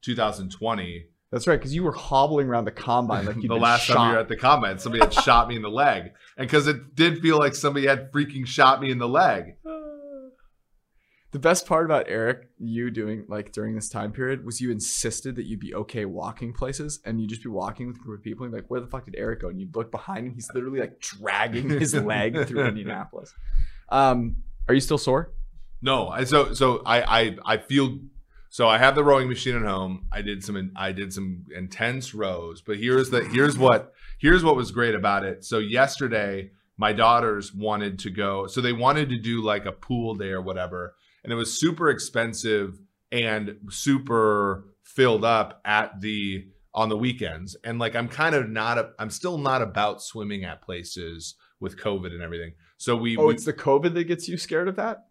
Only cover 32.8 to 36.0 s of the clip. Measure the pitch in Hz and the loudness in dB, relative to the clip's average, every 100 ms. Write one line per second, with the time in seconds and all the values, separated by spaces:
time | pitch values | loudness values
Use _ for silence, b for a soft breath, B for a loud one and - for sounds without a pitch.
32.8 | 120 127 127 123 - 120 147 131 131 110 | 2 2 4 0 2 2 4 6 6 6
33.8 | - b b b 147 180 165 131 110 104 | 2 b b b 6 6 6 4 2 0
34.8 | 120 104 101 101 95 95 - 113 104 120 | 0 2 2 0 -2 -8 -4 -2 0 2
35.8 | 135 - | 2 2